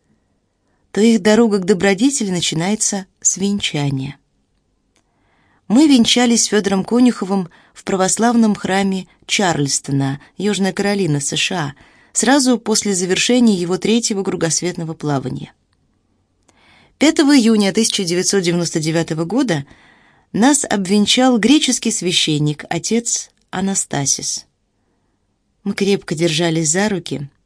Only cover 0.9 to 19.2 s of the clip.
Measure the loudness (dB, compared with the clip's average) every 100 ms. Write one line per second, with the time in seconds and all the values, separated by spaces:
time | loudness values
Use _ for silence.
0.9 | 2 4 4 4 4 4 2 0 2 2
1.9 | 2 0 0 -2 -4 -2 -2 -2 -2 -2
2.9 | -4 -8 _ -4 -2 -2 -2 -4 -4 -2
3.9 | -4 -8 -12 _ _ _ _ _ _ _
4.9 | _ _ _ _ _ _ _ 0 4 6
5.9 | 6 4 2 2 2 2 0 0 -2 0
6.9 | 2 2 2 -2 -4 -4 _ _ -14 -4
7.9 | 0 0 2 2 4 2 0 -2 -2 0
8.9 | -4 -8 _ -6 -2 0 0 0 -2 -2
9.9 | -2 -2 -4 -12 -6 -2 0 -2 -2 -2
10.9 | 0 0 -2 -2 -4 -4 -4 -6 -10 _
11.9 | _ _ -2 2 4 4 0 0 -2 0
12.9 | -2 -2 0 2 4 4 2 0 -2 0
13.9 | 0 0 -4 -4 -2 -2 -2 -4 -6 -10
14.9 | -6 -4 -4 -4 -10 -12 _ _ _ _
15.9 | _ _ _ _ _ _ _ _ _ _
16.9 | -2 0 2 4 4 4 4 2 2 0
17.9 | 0 -2 -2 0 0 0 0 -2 -4 -2
18.9 | -2 -2 -4